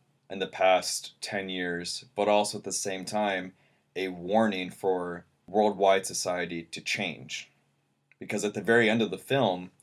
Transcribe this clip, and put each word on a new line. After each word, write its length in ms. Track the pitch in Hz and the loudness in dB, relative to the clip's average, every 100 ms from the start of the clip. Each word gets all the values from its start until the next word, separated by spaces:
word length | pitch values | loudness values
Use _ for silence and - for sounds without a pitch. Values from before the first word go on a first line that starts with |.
| _ _ _ | _ _ _
in 120 | 98 | -8
the 60 | 95 | -6
past 720 | - 95 92 - - - - | 2 4 4 2 -6 -10 -14
ten 280 | - 104 95 | -8 -6 -4
years, 560 | 92 90 87 87 - - - | -4 -4 -4 -6 -10 -8 0
but 120 | 104 | 4
also 300 | 104 107 104 | 4 2 -4
at 60 | |
the 80 | 98 | -6
same 320 | 92 101 95 | -6 -4 -6
time, 500 | 90 107 104 95 92 - _ _ _ | -4 -2 0 -2 -6 -14 _ _ _
a 140 | 90 95 | -4 -4
warning 640 | 87 87 107 110 95 90 | -4 0 2 2 0 -6
for 540 | - 98 90 87 87 - _ - | -4 -2 0 -4 -8 -14 _ -2
worldwide 580 | 98 107 95 98 98 | 2 2 4 4 4
society 600 | - 90 92 90 87 85 | 2 -4 -4 -2 -4 -6
to 160 | 82 - | -8 -10
change. 720 | - - 95 67 - - - _ _ _ _ _ _ _ | -6 -4 -4 -6 -10 -12 -12 _ _ _ _ _ _ _
Because 260 | 92 104 | -6 -4
at 100 | 104 | -2
the 60 | 107 | -2
very 300 | 101 117 107 | 4 6 6
end 100 | 117 | 4
of 120 | 104 | 0
the 60 | 92 | -4
film, 520 | - 135 113 90 92 _ | -2 2 2 0 -6 _